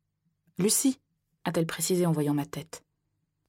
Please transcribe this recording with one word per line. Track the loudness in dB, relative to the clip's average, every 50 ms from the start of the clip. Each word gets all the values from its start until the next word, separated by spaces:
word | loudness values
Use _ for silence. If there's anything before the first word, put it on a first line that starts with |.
| _ _ _ _ _ _ _ _ _ _ -4
Lucie », | 0 0 2 2 4 2 2 0 _ _ _ _ _ _ _ _ _ -8
a-t-elle | -4 -2 -2 -2
précisé | -2 -4 -6 -2 0 2 2 4
en | 2
voyant | 2 2 2 0 0
ma | 0 -2
tête. « | -4 -8 -12 -12 -12 -18 -20 _ _ _ _ _ _ _ _ _ _ _ _ _